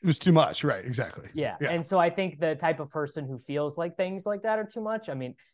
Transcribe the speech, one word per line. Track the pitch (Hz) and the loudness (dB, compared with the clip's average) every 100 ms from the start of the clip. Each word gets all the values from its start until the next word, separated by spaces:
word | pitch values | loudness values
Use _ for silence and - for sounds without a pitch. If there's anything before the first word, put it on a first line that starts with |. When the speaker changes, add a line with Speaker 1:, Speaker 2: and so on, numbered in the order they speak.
Speaker 1:
It | 185 | 0
was | 151 | 4
too | 185 | 6
much, | 160 151 - | 8 6 2
right, | 147 98 120 | 0 0 -2
exactly. | 113 104 - - | -4 -4 -8 -10
Speaker 2:
Yeah. | 151 127 90 | -4 -4 -2
Speaker 1:
Yeah. | 147 | -2
Speaker 2:
And | 170 156 | 0 2
so | 190 | 4
I | 170 | 4
think | 170 190 147 | 2 -4 -2
the | 160 151 | -2 0
type | 165 156 | 0 0
of | 143 | -4
person | 156 143 156 135 | -6 -6 -6 -8
who | 127 | -8
feels | - 143 147 151 | -6 -2 -2 -4
like | 170 175 | -4 -2
things | 185 190 208 | -2 -2 -4
like | 202 | -4
that | 220 214 | -2 -2
are | 214 | -2
too | 233 | -6
much, | 214 220 220 | -4 -4 -6
I | 135 | -6
mean, | 127 127 _ | -8 -10 _